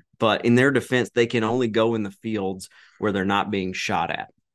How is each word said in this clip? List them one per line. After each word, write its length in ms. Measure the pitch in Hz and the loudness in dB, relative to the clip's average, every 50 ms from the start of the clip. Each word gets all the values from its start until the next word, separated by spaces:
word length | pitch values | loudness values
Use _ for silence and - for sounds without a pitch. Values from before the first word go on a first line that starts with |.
| _ _ _ - | _ _ _ 0
but 260 | 117 110 101 - - | 0 2 2 2 2
in 100 | 117 120 | 4 4
their 160 | 123 131 143 | 6 6 4
defense, 400 | 139 120 - - 127 123 110 - - | 4 0 0 0 0 0 0 0 2
they 120 | 120 117 | 0 2
can 160 | 117 - 117 110 | 2 0 0 0
only 240 | 110 120 127 127 113 | 0 0 0 -2 0
go 260 | 104 113 110 117 117 | 2 2 2 2 0
in 80 | 110 104 | -2 -4
the 60 | 98 | -6
fields 580 | 98 _ - 113 110 104 95 95 95 95 - - _ _ - _ _ - | -10 _ -8 -6 -4 -4 -4 -4 -6 -8 -12 -18 _ _ -20 _ _ -4
where 140 | 101 107 | -2 -2
they're 120 | 98 98 92 | 0 0 0
not 260 | 98 101 101 95 101 | 0 0 0 0 -2
being 220 | 104 98 92 92 | -2 -4 -4 -4
shot 380 | 92 - - - 98 85 85 - | -6 -6 -4 -2 -2 -2 -2 -2
at 220 | - - - - _ _ _ _ | -4 -6 -8 -12 _ _ _ _